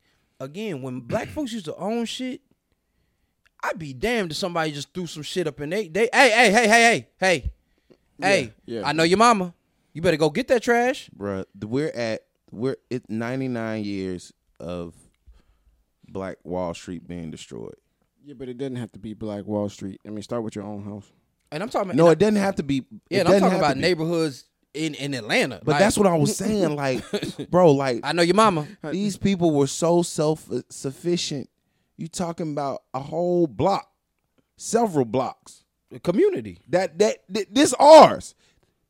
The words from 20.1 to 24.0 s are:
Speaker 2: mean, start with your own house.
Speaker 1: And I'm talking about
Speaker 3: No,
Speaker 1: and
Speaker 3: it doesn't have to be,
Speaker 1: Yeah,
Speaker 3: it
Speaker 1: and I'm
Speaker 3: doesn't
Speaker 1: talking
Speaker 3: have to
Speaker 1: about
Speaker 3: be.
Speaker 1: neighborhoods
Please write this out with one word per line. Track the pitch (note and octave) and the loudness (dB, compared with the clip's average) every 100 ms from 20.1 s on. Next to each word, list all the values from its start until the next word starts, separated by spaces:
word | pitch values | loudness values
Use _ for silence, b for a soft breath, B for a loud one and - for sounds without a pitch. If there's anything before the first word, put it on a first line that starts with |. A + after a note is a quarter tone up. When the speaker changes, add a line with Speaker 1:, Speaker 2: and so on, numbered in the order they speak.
Speaker 2:
mean, | G#2+ | -14
start | G2 A#2+ | -8 -8
with | A2 G#2+ | -8 -10
your | G2+ | -10
own | G#2 | -12
house. | G2+ G#2 - _ _ _ _ | -12 -14 -18 _ _ _ _
Speaker 1:
And | D3+ | -10
I'm | A3 | -6
talking | - G3 | -4 -2
about | C#3+ | 4
Speaker 3:
No, | E3+ | 6
Speaker 1:
and | |
Speaker 3:
it | D#3+ | 6
doesn't | G#3 G#3 | 4 2
have | G3 F#3+ | 0 -2
to | |
be, | C#3+ C#3 - - - | -4 -4 -6 -16 -6
Speaker 1:
Yeah, | F#3+ | 0
Speaker 3:
it | |
Speaker 1:
and | F3+ | 4
I'm | |
Speaker 3:
doesn't | G3 | 4
Speaker 1:
talking | F#3+ | 4
Speaker 3:
have | F#3 | 2
to | D3 | 0
Speaker 1:
about | C3+ | 0
Speaker 3:
be. | |
Speaker 1:
neighborhoods | D#3+ E3+ | 0 0